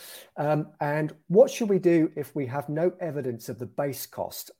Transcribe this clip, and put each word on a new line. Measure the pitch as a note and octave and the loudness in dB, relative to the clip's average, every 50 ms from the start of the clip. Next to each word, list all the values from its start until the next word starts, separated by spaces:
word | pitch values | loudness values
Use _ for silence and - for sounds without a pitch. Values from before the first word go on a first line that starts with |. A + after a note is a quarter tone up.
| - - - - - - - | -20 -18 -18 -18 -20 -12 -6
Um, | - D3 D3+ D3+ D3+ D3+ - - - | -2 0 2 2 0 0 -4 -6 -4
and | D3+ D3 D3 D3+ D3+ D3+ - - _ - | -4 -2 0 -2 -2 -4 -6 -8 _ 4
what | E3+ A3 C#4 C4+ | 6 6 6 6
should | - - A#3+ G3+ | 4 -2 0 2
we | G3 F3+ | 2 4
do | - F3 E3+ E3 D#3 E3 - | 4 4 6 6 4 2 0
if | D3 C#3+ - - | -4 -8 -6 -6
we | D3+ C3+ | -6 -4
have | A#2 C3 C#3+ C#3+ - | -4 -4 -6 -4 -4
no | D3 D#3 F3 F#3 F3+ - | -2 0 0 0 0 -2
evidence | F3+ D#3+ C#3 D3 C3 B2+ A#2 A2 - - | -6 -6 -4 -4 -4 -4 -6 -6 -8 -10
of | A2+ G#2+ | -10 -10
the | B2+ | -10
base | G#2 - - C#3+ C#3+ B2 - - | -8 -4 -4 -4 -4 -4 -6 -10
cost | - - - - - - - - - - | -10 -8 -8 -8 -8 -8 -12 -14 -16 -16